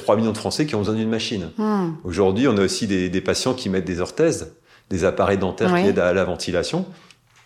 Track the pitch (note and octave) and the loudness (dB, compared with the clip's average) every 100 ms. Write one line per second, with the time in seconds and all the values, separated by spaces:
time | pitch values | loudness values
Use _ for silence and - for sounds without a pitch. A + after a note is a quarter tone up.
0 | - G#2+ A2+ A2 G2 - D#3 G#2+ G2+ A2 | 2 2 2 0 -2 -2 -2 -2 -2 -2
1 | A2 A2+ - G#2+ D#2+ - G#3+ G#3 E3+ D#3 | -2 -2 -4 -6 -6 -4 -2 0 -2 -4
2 | F#2 F2 F#2+ G2 C3+ G2+ F#2 - G2+ F#2+ | -4 2 2 4 4 4 2 0 -2 0
3 | F2+ F#2 F#2 F2+ C3 B2+ G2+ F#2+ F2 F2 | 0 -2 -2 -2 -2 -2 -2 -2 -2 -4
4 | F2+ - D#3+ G2 D#2+ - _ _ - F#2+ | -4 0 0 0 -6 -16 _ _ -8 0
5 | F2+ F2 F#2+ G2 F#2 F2+ A2 F3 G2+ F#2+ | 0 2 2 2 0 0 0 2 2 2
6 | F2+ F#2 F2+ E2+ - F2 E2 E3+ F#3 - | 2 2 0 -2 -2 -2 -2 -4 -4 -10
7 | - _ _ _ | -20 _ _ _